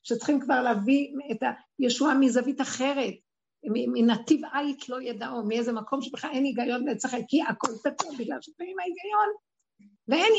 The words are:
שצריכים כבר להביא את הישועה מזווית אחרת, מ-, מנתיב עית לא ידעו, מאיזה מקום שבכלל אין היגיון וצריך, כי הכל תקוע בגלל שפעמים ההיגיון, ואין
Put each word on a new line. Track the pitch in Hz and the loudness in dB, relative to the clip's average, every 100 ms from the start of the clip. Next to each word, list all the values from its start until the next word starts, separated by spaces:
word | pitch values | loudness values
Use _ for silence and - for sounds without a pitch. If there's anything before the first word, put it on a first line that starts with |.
שצריכים | - 233 - 285 | -4 -2 2 2
כבר | 262 262 | 2 2
להביא | 247 208 208 277 277 277 285 | 2 2 4 2 2 -6 -8
את | 220 247 - _ - | -4 -4 -6 _ -2
הישועה | 247 - 285 269 | 0 2 4 6
מזווית | 262 240 262 - | 6 4 0 -2
אחרת, | 254 - 269 277 214 - _ _ _ _ | -4 -2 -2 0 -4 -6 _ _ _ _
מ-, | 214 226 - | -4 -2 0
מנתיב | 123 233 - - 311 - | 4 4 4 4 2 2
עית | 277 294 269 - | -4 -2 -4 -8
לא | 254 | -8
ידעו, | 247 208 233 240 208 | -8 -8 -8 -6 -2
מאיזה | 226 233 | 0 0
מקום | 226 220 277 | -2 -4 -6
שבכלל | - - 294 | -6 -8 -4
אין | 269 277 | 0 0
היגיון | 226 240 247 277 | 0 -2 -2 -2
וצריך, | 214 254 247 - | -4 -4 -6 0
כי | 285 | 0
הכל | 339 - - 226 | 2 -2 -4 -2
תקוע | 285 294 330 269 | -4 -4 -8 -8
בגלל | 190 135 | -8 -8
שפעמים | - - 359 381 | -12 -14 -10 -8
ההיגיון, | 359 349 392 415 415 415 _ _ _ _ - _ - | -8 -8 -2 0 0 -2 _ _ _ _ -20 _ -2
ואין | 311 427 | 2 4